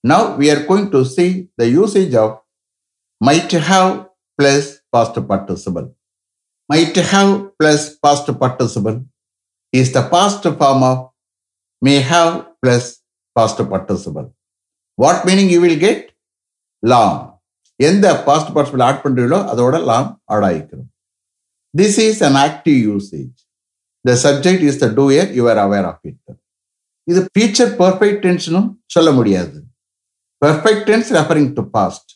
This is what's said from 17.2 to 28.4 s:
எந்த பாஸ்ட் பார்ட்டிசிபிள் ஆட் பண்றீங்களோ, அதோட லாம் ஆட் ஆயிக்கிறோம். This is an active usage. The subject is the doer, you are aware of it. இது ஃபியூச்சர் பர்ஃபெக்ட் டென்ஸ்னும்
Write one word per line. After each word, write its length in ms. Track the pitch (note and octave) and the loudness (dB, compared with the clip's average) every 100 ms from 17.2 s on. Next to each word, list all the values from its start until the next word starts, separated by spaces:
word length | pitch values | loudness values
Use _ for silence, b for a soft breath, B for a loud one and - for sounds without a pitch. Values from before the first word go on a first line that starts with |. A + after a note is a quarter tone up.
| - _ _ _ _ _ C#3+ | -10 _ _ _ _ _ 0
எந்த 180 | G3 G3 D#3+ - | 2 2 2 0
பாஸ்ட் 240 | D3 D#3 | -2 0
பார்ட்டிசிபிள் 280 | D#3 C3+ C3+ B2 | -4 -2 0 0
ஆட் 160 | C3 | 0
பண்றீங்களோ, 340 | C#3+ B2+ B2 F3 G3 | -2 -2 0 -2 -2
அதோட 260 | A2+ B2 D#3+ C#3+ | -2 0 0 0
லாம் 180 | A#2 C#3 - _ | -2 -2 -10 _
ஆட் 120 | G#2+ G2+ | -2 0
ஆயிக்கிறோம். 400 | D#2+ D2+ - - _ _ _ _ _ _ _ _ D3+ | -2 -8 -20 -20 _ _ _ _ _ _ _ _ 0
This 140 | G#3 G3+ A3 | 0 2 0
is 100 | G#3+ D3 | 0 0
an 60 | C3+ C#3+ | 2 0
active 320 | D#3+ - C#3 G#2+ | -2 0 2 2
usage. 440 | G2+ G2 D#2 C2 _ _ _ _ _ _ _ B2+ | -4 -8 -14 -16 _ _ _ _ _ _ _ -2
The 80 | A#2+ | 2
subject 360 | D3 C#3 D#3 F#3 D3+ | 2 2 0 2 0
is 80 | C3+ | 0
the 80 | A#2+ A2 | -2 2
doer, 260 | C#3 C#3 G3 B2+ | 2 2 0 0
you 60 | A#2 | 0
are 100 | A2 G2+ | 2 0
aware 200 | G2+ F2+ | 0 -4
of 60 | D#2+ - | -8 -18
it. 100 | C2 _ - _ _ _ _ _ _ - | -20 _ -20 _ _ _ _ _ _ -2
இது 100 | F3+ F#3 | 0 0
ஃபியூச்சர் 380 | - A3 G#3 A#3+ - | 0 0 2 0 2
பர்ஃபெக்ட் 400 | F3+ F#3 G#3 G3+ F#3 | 0 2 0 0 -2
டென்ஸ்னும் 420 | F3 | -2